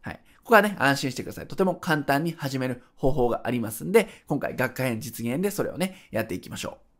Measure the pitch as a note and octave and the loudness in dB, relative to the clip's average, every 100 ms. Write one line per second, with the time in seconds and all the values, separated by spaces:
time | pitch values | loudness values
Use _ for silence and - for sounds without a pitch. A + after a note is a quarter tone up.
0 | - - _ _ - A3 G#3 F#3 C3+ C#3 | -12 -14 _ _ 6 6 6 2 2 2
1 | C#3 - - - - - F#3+ F3 - D3+ | -2 -6 -10 -12 -10 0 0 0 0 0
2 | C#3+ C#3 E3 D#3+ C#3+ C3 B2+ A#2+ _ _ | 2 2 0 -4 -4 -2 -2 -4 _ _
3 | C3+ B2+ A#2+ A2 - A#2+ G#2+ - D#3 G#3+ | 2 4 2 2 -2 -2 -2 -6 4 4
4 | - - _ C#3+ - B2 B2+ - C3 A2 | 4 -8 _ -2 -2 -2 -2 0 -2 -2
5 | A2+ A2+ A#2 C3+ G3+ G3 C3 - F#3 - | -8 -6 -4 -2 -2 -2 -4 -2 -4 -6
6 | - A2 A2 F#2 - - - - _ | -6 -4 -4 -6 -8 -10 -10 -10 _